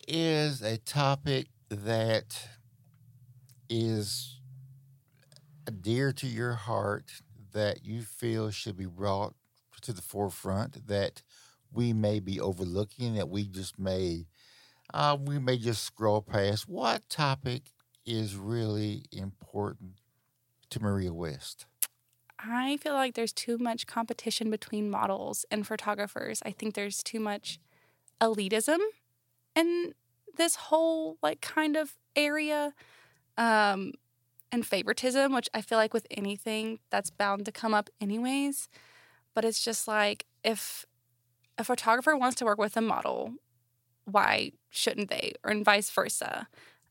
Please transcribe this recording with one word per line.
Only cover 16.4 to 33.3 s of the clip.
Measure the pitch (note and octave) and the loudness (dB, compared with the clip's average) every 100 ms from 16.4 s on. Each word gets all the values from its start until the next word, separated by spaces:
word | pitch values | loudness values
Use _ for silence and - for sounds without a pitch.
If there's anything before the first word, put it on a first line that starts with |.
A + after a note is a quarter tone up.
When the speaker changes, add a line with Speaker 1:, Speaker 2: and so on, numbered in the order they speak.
| G2+ G#2+ - | 2 2 -2
Speaker 1:
What | F3+ A#3 A#3 - | -2 0 0 -2
topic | - C#3+ C3+ B2+ B2 - _ _ _ - | 0 0 0 -4 -6 -8 _ _ _ -4
is | A2+ G#2+ G2 | -2 -2 -4
really | G2+ A#2 G#2+ G#2 G#2+ G#2 - | -4 -2 0 0 -2 -4 -8
important | G2 G2 - - G2+ G2+ - F#2 F#2+ _ _ _ _ _ _ - | -8 -8 -10 -10 -4 -4 -6 -16 -20 _ _ _ _ _ _ -10
to | A2+ | -2
Maria | G#2 G2 F2+ | 0 2 0
West? | E2+ E2+ C#2 - - - - - _ _ _ _ - | -2 -6 -6 -12 -16 -14 -6 -6 _ _ _ _ -12
Speaker 2:
I | A3 A#3+ C4+ C#4+ | -4 0 0 0
feel | D#4 | 0
like | C#4 C4 A#3 | 2 2 0
there's | A3+ | -2
too | - - A#3 | -2 -2 -2
much | A#3+ A#3 - | -2 -4 -4
competition | A#3 A#3 A#3+ A#3 - A3 | -4 -4 -4 -4 -2 -2
between | G#3+ - G#3+ G#3 | -4 -4 -2 0
models | G3+ G3+ F#3+ G#3 G#3 - | 0 0 0 -4 -6 -4
and | G#3+ G3+ | -4 -2
photographers. | G#3+ G#3 G#3 G#3 - - A3 - | -4 -2 -2 -4 -4 -6 -6 -8
I | |
think | G3 G#3+ G3+ | -6 -6 -4
there's | G3+ - | -4 -6
too | - A3+ | -6 -4
much | G#3+ G3+ - - _ _ _ _ _ - | -4 -6 -8 -12 _ _ _ _ _ 2
elitism | A3+ G#3+ F#3+ G#3+ C#4+ E4 G#4+ - _ _ _ _ _ D#4 | 2 2 0 2 2 2 2 -4 _ _ _ _ _ 2
in | E4+ F4 F4 - _ _ - - | 4 2 -2 -8 _ _ -6 2
this | E4 - | 2 2
whole, | - D#4 E4 D#4+ D#4+ D#4+ | 2 4 4 2 -2 -2
like, | D4+ D4+ | -2 -2
kind | - D#4 D#4 D#4 | -2 0 2 2
of | D4 - _ C#4+ | -2 -8 _ 2
area, | D4 D4+ D4+ D4+ D4 - - - _ _ _ | 2 2 0 0 -2 -6 -20 -20 _ _ _